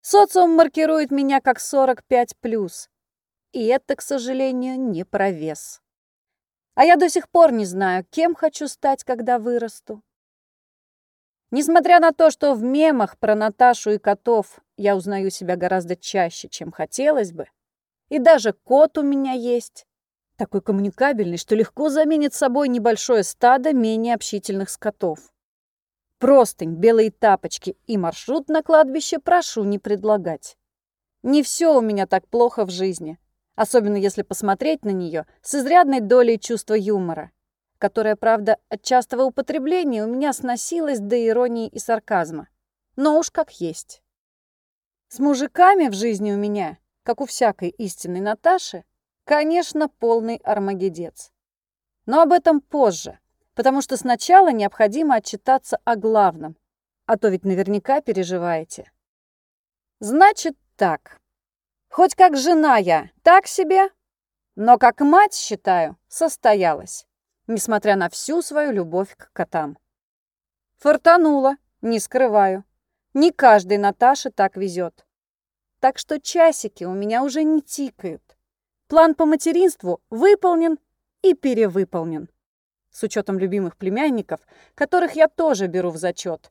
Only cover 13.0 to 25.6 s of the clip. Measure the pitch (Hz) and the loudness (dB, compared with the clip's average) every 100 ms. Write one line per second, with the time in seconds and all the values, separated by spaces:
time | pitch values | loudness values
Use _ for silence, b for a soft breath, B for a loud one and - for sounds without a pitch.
13 | 202 - 214 214 214 - 247 240 214 208 | -2 -2 -2 0 -2 4 4 4 -2 -2
14 | 208 202 - 226 190 _ _ - 202 196 | -2 -2 0 0 -2 _ _ -4 -2 -2
15 | 180 196 190 - 180 175 180 185 175 175 | -4 -6 -6 -6 -8 -4 -2 -4 -4 -10
16 | - 196 170 - - - 175 - 156 - | -6 -4 -4 -6 -18 -16 -16 -10 -10 -2
17 | 285 294 196 165 - _ _ _ _ _ | -2 0 -4 -10 -16 _ _ _ _ _
18 | _ 262 254 302 214 - _ 269 311 311 | _ 0 4 4 2 -6 _ 4 4 2
19 | 285 277 269 254 240 240 - - _ _ | -2 -2 -4 -6 -4 -4 -6 -20 _ _
20 | _ _ _ _ 220 202 - 196 202 - | _ _ _ _ -6 -6 -4 -4 -4 -2
21 | 269 240 180 170 - 220 226 - 302 285 | -2 0 -4 -6 -2 -2 -2 -2 -2 0
22 | 311 311 294 - 277 247 285 247 220 226 | 0 0 -2 -2 -2 0 -2 -2 -2 -2
23 | - 233 180 - 240 262 285 269 220 220 | 0 0 0 0 2 4 2 0 0 -2
24 | 226 233 - 202 - 196 196 - - - | -4 -4 -6 -10 -6 -8 -8 -8 -8 -6
25 | 175 156 _ _ _ _ | -6 -6 _ _ _ _